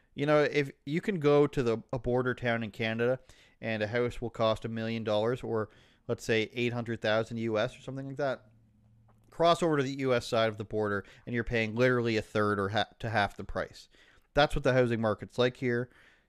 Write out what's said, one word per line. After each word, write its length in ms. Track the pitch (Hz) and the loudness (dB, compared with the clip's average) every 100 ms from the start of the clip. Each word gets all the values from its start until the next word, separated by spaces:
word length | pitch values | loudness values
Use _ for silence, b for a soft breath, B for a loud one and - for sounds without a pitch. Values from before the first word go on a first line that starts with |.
| b | b
You 120 | - 143 | -6 2
know, 180 | 151 | 4
if 280 | 143 143 139 - - | 4 0 -2 -6 -6
you 160 | 156 | -4
can 180 | - 190 | -2 0
go 260 | 147 147 147 | 4 6 4
to 160 | 147 | 2
the, 180 | 117 113 - | 0 -2 -4
a 80 | 131 | -6
border 340 | 123 123 127 | -2 0 0
town 300 | 120 123 117 | -2 -2 -2
in 80 | 113 | -4
Canada 480 | - 113 113 117 131 b b b b | -4 -4 0 0 -2 b b b b
and 240 | 113 110 | -6 -2
a 40 | 101 | -2
house 340 | 120 123 - | 0 -2 -4
will 80 | 117 | -8
cost 340 | - 110 110 | 0 0 0
a 60 | 117 | -4
million 340 | 113 113 113 | -6 -4 -4
dollars 400 | 110 107 110 127 | 0 0 2 -2
or, 240 | 113 113 107 b b b - | -2 -2 -4 b b b -6
let's 160 | 117 | -6
say, 260 | - 113 107 | 0 0 0
eight 180 | 123 120 | -2 -2
hundred 300 | 120 117 113 | -2 -6 -4
thousand 340 | 110 110 113 117 | 0 0 0 -4
U 240 | 113 107 | -2 0
S 180 | 120 - | -2 -6
or 40 | |
something 260 | - 135 135 | -14 -12 -10
like 80 | 135 | -4
that, 300 | 143 123 _ _ _ _ _ _ _ _ _ | -4 -4 _ _ _ _ _ _ _ _ _
cross 320 | - 165 170 | 0 4 4
over 140 | 175 151 | 4 2
to 80 | |
the 160 | 135 139 | 0 -2
U 140 | 135 | 2
S 120 | 120 - | 2 2
side 220 | 113 113 | 0 0
of 100 | 104 | -2
the 60 | |
border 400 | 107 107 107 101 - B - | -6 -2 0 -2 -6 B -8
and 100 | 120 | -6
you're 80 | |
paying 320 | 113 123 110 110 | -2 0 0 2
literally 400 | 127 127 117 110 | 2 4 2 0
a 60 | |
third 360 | - 110 104 101 | 0 0 2 2
or 120 | 98 | 0
ha-, 180 | 107 98 - | 0 -2 -4
to 100 | 117 | -2
half 260 | 110 101 - | 0 0 -2
the 80 | |
price. 460 | 101 95 82 - - b b b b | -8 -6 -6 -10 -20 b b b b
That's 220 | - 151 160 | 0 2 2
what 80 | |
the 80 | 143 | 2
housing 300 | 127 123 117 | 4 2 2
market's 360 | 113 101 98 - | 0 -2 -6 0
like 200 | 123 127 | 0 0
here. 320 | 127 120 123 b b b | -2 -2 -4 b b b